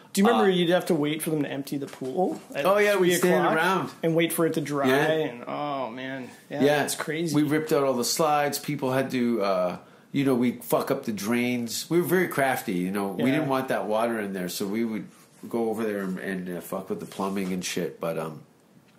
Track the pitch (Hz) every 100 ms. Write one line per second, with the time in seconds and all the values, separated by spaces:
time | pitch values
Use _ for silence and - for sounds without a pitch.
0 | - 196 220 233 196 180 165 180 - 160
1 | 147 156 165 156 139 135 - 143 139 -
2 | 131 185 202 - - 143 180 208 208 196
3 | 180 175 180 160 170 160 175 185 120 -
4 | 165 165 165 170 160 160 139 143 131 135
5 | 156 160 143 120 127 143 147 139 117 127
6 | 131 135 117 - - 143 143 147 131 -
7 | - 156 170 147 151 156 156 151 135 120
8 | 117 - 156 147 143 - - 139 127 131
9 | 127 127 120 113 98 92 90 90 - -
10 | - 139 139 120 123 117 - 143 117 -
11 | 117 101 101 120 123 123 117 - - 170
12 | 147 185 170 139 139 151 - 90 92 101
13 | 98 90 127 151 143 131 120 110 98 107
14 | 117 110 101 95 90 - 98 110 113 107
15 | - - - - 107 117 113 107 110 104
16 | 95 92 82 92 90 87 - 92 95 90
17 | 80 - 95 98 92 92 90 - 82 -
18 | 82 80 80 73 - _ _ _ _